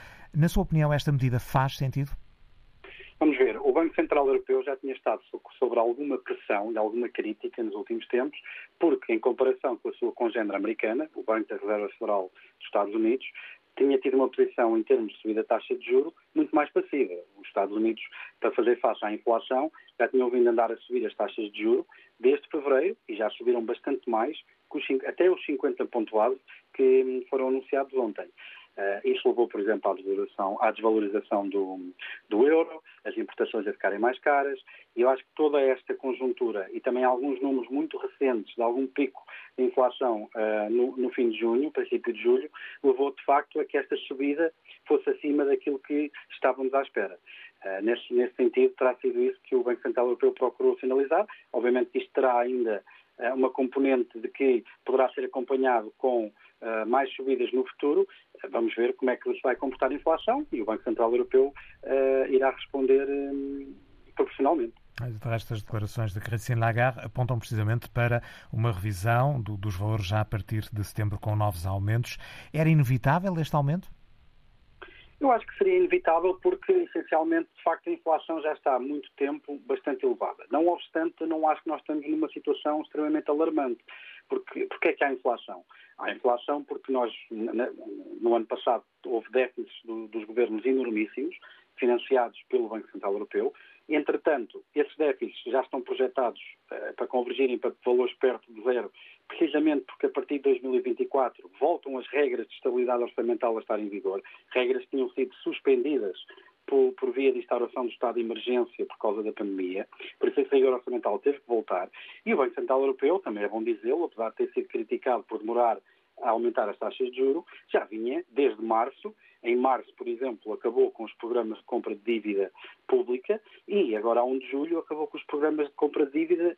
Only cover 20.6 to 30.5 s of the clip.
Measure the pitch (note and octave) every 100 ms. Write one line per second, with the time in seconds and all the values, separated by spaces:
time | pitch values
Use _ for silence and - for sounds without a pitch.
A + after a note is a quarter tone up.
20.6 | A2+ A2+ - B2 G#2+ - G2+ - G#2 G2+
21.6 | A2 B2 - - _ _ A#2+ D3 - D#3+
22.6 | C#3 C3+ F3+ A3+ - G#2+ G#2+ - A#2+ A#2+
23.6 | A2+ A2+ C#3+ C#3 - A2+ B2+ - - _
24.6 | - D3 - C3 - - F3+ F3+ - C3+
25.6 | C#3+ B2 G#2+ A#2+ G#2+ G#2+ A#2 C3 - -
26.6 | _ - C3 C3 C3 B2+ B2+ C3+ C3 C3
27.6 | C3 C#3 C3+ C3 A2+ F#2+ F2+ - - -
28.6 | - - G2 G2+ C3 B2+ B2+ A#2+ A2+ G#2+
29.6 | G2+ G2+ G2+ F#2+ F#2+ G2 G2 - G2